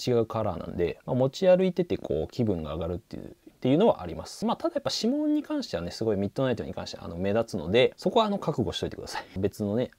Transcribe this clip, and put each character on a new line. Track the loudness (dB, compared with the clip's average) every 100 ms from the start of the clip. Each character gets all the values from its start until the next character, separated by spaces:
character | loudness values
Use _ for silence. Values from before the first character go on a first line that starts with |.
違 | 0
う | 2 2
カ | -2
ラ | -4 -4
ー |
な | -8
ん | -2
で、 | -2 -2
ま | -4
あ、 | 0
持 | 0
ち | 2 6
歩 | 6
い | 6
て | 2
て | 0 0
こ | 0 -2 -2
う |
気 | 0
分 | 0 0
が | -2
上 | -4
が | -4
る |
っ | -4
て | -8 -14
い |
う、 | -14 -18 -20 _
っ |
て | 2
い |
う | 6
の | 6
は | 4
あ | -2
り |
ま | -10 -12
す。 | -6
ま | -4
あ、 | -2
た | -2
だ |
や | -2
っ |
ぱ | -4
指 | -2 0 0
紋 | 2
に | 0
関 | 0 -6
し | -4
て | -6
は |
ね、 | -6
す | -4
ご | 0
い | 0
ミ | 0
ッ |
ド | 0
ナ | 0
イ | 0
ト |
に | -4
関 | -8 -10
し |
て | -10
は、 | -10
あ |
の、 | -4
目 | 0
立 | 2 0 -4
つ |
の | 2
で、 | 4 4 2
そ | 0
こ | 2
は | 2
あ |
の、 | 0
覚 | -2 -2
悟 | -2
し | -2
と | -6
い |
て | -6
く |
だ | -10
さ | -10
い。 | -10 -4
別 | -4 -2
の | -2 -2
ね、 | -2